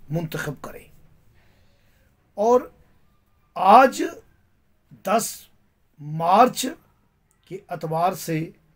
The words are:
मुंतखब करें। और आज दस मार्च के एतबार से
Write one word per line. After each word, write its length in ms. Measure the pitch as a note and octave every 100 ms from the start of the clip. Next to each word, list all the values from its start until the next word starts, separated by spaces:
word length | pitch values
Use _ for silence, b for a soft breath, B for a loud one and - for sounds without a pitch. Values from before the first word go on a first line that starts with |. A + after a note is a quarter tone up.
| -
मुंतखब 460 | D#3+ D#3+ D3+ D3 C3
करें। 220 | - - - - - _ _ _ _ _ _ _ _ _ _ _ _ -
और 340 | A3 B3 - - _ _ _ _ _ _ _ E3+
आज 460 | F#3 A#3 C4+ - E4 - - _ _ _ _ _ _ -
दस 220 | F#3+ F3 - - - _ _ _ _ _
मार्च 640 | D3 D#3 E3+ G3+ B3+ - B3+ E4 _ _ _ _ _ _ _
के 40 | F#3 -
एतबार 420 | E3 D#3+ D#3+ F3+ F3+
से 220 | - D#3 E3+ - _